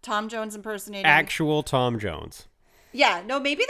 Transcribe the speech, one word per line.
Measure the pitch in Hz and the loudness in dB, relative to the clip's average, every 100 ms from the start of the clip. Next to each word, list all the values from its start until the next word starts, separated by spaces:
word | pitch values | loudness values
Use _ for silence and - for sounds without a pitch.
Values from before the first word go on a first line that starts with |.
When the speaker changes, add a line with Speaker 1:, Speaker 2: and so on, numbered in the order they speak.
Speaker 1:
Tom | - 208 220 | -4 -4 -4
Jones | 226 220 | -6 -8
impersonator. | 208 208 208 208 202 170 | -8 -10 -10 -10 0 6
Speaker 2:
Actual | 151 147 - 156 151 | 6 4 0 0 0
Tom | 143 135 123 110 | 0 2 2 0
Jones. | 101 78 - - - _ _ _ _ | -4 -6 -12 -16 -20 _ _ _ _
Speaker 1:
Yeah, | 240 262 175 202 | 2 2 2 -2
no, | 269 | -2
maybe | 277 294 | -2 0